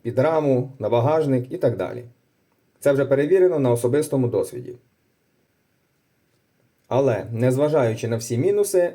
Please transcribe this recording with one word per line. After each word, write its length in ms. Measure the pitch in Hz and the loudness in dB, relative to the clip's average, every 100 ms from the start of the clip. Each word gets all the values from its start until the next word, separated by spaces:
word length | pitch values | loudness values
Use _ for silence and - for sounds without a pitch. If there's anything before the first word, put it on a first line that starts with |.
під 180 | 120 127 | -6 0
раму, 520 | 147 160 147 127 135 - | 0 2 2 0 -2 -6
на 100 | 104 | -2
багажник 640 | 117 131 160 147 131 127 | 2 2 2 2 0 -2
і 60 | 143 | -2
так 200 | 131 98 | -2 -2
далі. 280 | 90 117 - - _ _ _ _ _ _ | -6 -8 -14 -20 _ _ _ _ _ _
Це 120 | 143 | 0
вже 140 | 139 139 | 2 2
перевірено 540 | 135 147 185 180 156 | 0 2 4 4 4
на 120 | 127 | 2
особистому 560 | 117 120 143 151 139 120 | 2 0 0 0 -2 0
досвіді. 480 | 104 - - - - _ _ _ _ _ _ _ _ _ _ _ _ _ _ _ _ _ _ _ _ _ | -2 -4 -8 -14 -16 _ _ _ _ _ _ _ _ _ _ _ _ _ _ _ _ _ _ _ _ _
Але, 380 | 123 135 104 104 | 0 0 -2 -4
незважаючи 760 | 113 127 127 151 151 117 107 110 | -2 0 2 2 2 0 -2 -4
на 100 | 113 | -6
всі 200 | - 120 | -4 -2
мінуси, 560 | 175 208 202 185 175 | 0 0 2 2 0